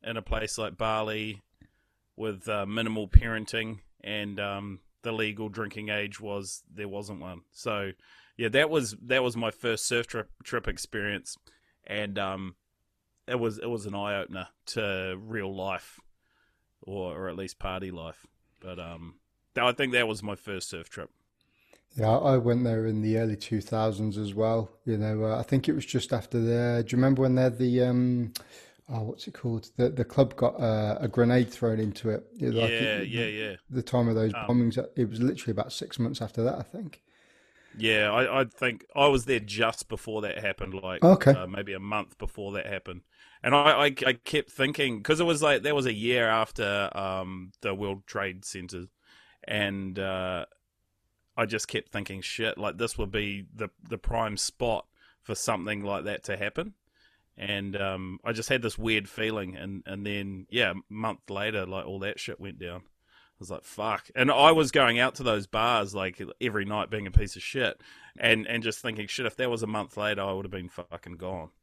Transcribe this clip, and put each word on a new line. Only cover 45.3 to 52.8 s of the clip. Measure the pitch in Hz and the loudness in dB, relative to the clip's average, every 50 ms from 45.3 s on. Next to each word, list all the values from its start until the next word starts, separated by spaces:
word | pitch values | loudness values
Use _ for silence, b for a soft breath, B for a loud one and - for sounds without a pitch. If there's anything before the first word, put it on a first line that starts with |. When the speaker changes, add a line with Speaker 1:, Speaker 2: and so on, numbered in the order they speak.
| 165 147 | 2 4
Speaker 1:
like, | 156 147 143 113 | 4 4 4 4
that | 104 147 147 | 2 2 2
was | 143 127 | 2 2
a | 127 110 | 0 0
year | 104 110 120 123 123 117 110 | 0 0 2 2 4 4 4
after, | 110 113 107 - - - 110 101 101 101 98 - - | 4 2 2 0 -2 -2 0 0 2 0 0 -2 -2
um, | 95 98 95 95 95 92 92 95 92 92 92 - _ | -4 -4 -4 -4 -4 -4 -6 -8 -10 -12 -14 -14 _
the | - 104 98 | -4 -4 -4
World | 98 104 98 98 98 - | -2 -2 -4 -4 -6 -10
Trade | - - 107 98 95 92 95 98 | -8 -6 -4 -4 -4 -6 -8 -12
Center, | - - 95 90 87 95 87 90 87 _ b b b b b b b b b b | -12 -12 -10 -10 -10 -10 -10 -12 -12 _ b b b b b b b b b b
and, | - 107 107 104 101 98 98 95 95 92 98 | -4 -2 0 0 0 -2 -4 -6 -6 -4 -4
uh, | 95 95 95 92 92 92 92 85 - - _ _ _ _ _ _ _ _ _ _ _ _ _ _ _ _ - - | -4 -2 -2 -2 -2 -4 -4 -6 -8 -10 _ _ _ _ _ _ _ _ _ _ _ _ _ _ _ _ -4 -2
I | 117 | -2
just | 104 110 107 - - | -2 -2 -4 -4 -4
kept | - 98 - _ | -6 -6 -6 _
thinking, | - 104 101 - 98 95 | -8 -8 -8 -6 -10 -10
"Shit, | - - - - 113 113 - | -8 -8 -6 -4 -2 -4 -2
like, | - 104 101 80 | -2 -4 -4 -2
this | 95 | -2